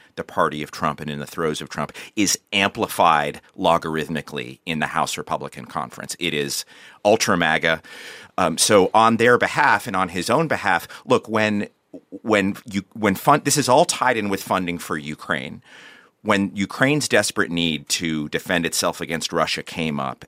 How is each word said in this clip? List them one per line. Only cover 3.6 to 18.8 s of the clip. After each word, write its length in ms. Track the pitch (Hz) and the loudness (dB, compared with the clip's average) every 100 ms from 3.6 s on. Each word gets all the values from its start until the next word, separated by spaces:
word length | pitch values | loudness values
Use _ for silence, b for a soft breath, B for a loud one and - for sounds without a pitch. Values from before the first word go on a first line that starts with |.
| 92 82 80 78 73 78 - 73 62 65 - | 2 2 0 -4 -4 -6 -6 -8 -10 -10 -8
in 140 | 80 | -4
the 80 | 73 | -2
House 300 | 80 73 - | -2 -2 -4
Republican 460 | 78 80 69 - | -6 -6 -8 -14
Conference. 540 | 64 82 64 - - - | -12 -10 -10 -10 -12 -6
It 140 | 85 | -4
is 320 | 76 71 69 B B B B 104 | -2 -4 -6 B B B B 2
ultra 320 | 107 - 95 | 4 4 2
maga. 440 | 82 80 82 80 B B B B B - | 2 2 2 0 B B B B B -2
Um, 200 | 87 82 | 0 2
so 340 | - 107 90 | 4 6 6
on 220 | 110 113 113 | 6 6 6
their 220 | 117 120 | 6 6
behalf 500 | 95 - 143 104 - | 4 2 2 2 0
and 80 | 95 | -2
on 140 | 92 | -2
his 200 | 90 85 | -2 0
own 200 | 127 165 | 0 2
behalf, 400 | 101 104 87 - B - | 0 2 0 0 B 0
look, 240 | 123 110 | 0 2
when, 400 | 110 107 104 104 _ _ - - | 0 0 0 -4 _ _ -20 -18
when 480 | 98 113 104 98 - - | -10 0 2 2 -2 -8
you, 180 | 98 - | -8 -8
when 240 | - 104 95 | -2 0 2
fun-, 280 | - 147 139 | 2 2 2
this 100 | 147 | 0
is 140 | 123 | 4
all 160 | 131 170 | 4 4
tied 320 | - 127 117 | 2 0 0
in 100 | 104 | -2
with 160 | 98 | -4
funding 340 | - 98 90 87 | -2 -2 -2 -6
for 200 | - 82 | -6 -6
Ukraine. 640 | 73 76 - 78 67 - B B B B B _ | -6 -8 -6 -6 -6 -14 B B B B B _
When 320 | 107 101 98 101 | 0 2 0 -2
Ukraine's 520 | 95 - 135 151 123 | -6 0 0 0 2
desperate 420 | 113 104 - 101 | 2 2 -2 -2
need 400 | 85 85 76 73 | -2 -2 -2 -4
to 400 | - 85 78 76 | -4 -2 -4 -4
defend 340 | 80 - 90 82 | -6 -2 -2 -2
itself 340 | - | -2